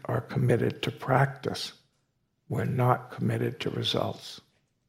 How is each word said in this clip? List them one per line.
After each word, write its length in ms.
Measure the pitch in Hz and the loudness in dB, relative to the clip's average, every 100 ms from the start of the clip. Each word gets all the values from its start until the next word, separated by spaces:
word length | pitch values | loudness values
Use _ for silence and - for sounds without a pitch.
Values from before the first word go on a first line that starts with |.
are 160 | - 123 | -4 -4
committed 640 | - 131 123 120 120 - | -2 2 4 4 2 -2
to 80 | - | -6
practice. 840 | - - 131 139 - - 92 - - _ _ _ _ _ _ - | -4 2 4 4 0 -6 -6 -8 -12 _ _ _ _ _ _ -6
We're 160 | 120 | -4
not 460 | 120 127 123 123 - | 0 2 4 2 0
committed 500 | - 117 117 120 - | -4 0 0 -2 -4
to 100 | - | -4
results. 680 | - 117 - - - - - - _ _ _ | -2 0 0 0 -4 -12 -18 -20 _ _ _